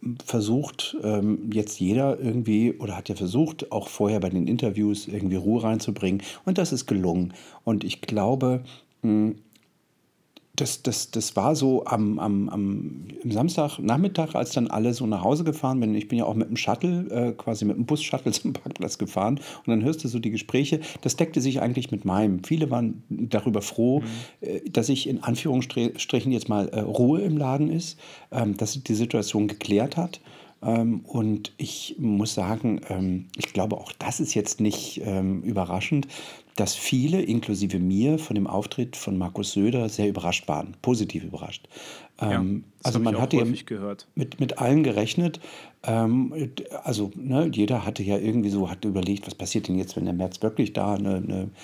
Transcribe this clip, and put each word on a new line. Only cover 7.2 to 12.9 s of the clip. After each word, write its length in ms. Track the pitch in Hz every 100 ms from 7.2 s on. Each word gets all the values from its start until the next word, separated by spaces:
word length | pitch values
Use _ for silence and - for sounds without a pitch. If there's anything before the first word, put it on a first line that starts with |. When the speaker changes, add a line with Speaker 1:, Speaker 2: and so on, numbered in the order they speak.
| 90 - - -
Speaker 1:
Und 200 | - 107
ich 180 | 92 -
glaube, 640 | - 107 101 131 131 127 127 - _ _
mh, 320 | 117 107 107 104 - _ _ _ _ _ _ _ _ - _ -
das, 280 | 135 -
das, 260 | 131 117 -
das 260 | 113 - -
war 180 | 117 151
so 300 | 135 127 -
am, 340 | 113 104 107
am, 300 | 107 101 101
am, 580 | 101 98 101 76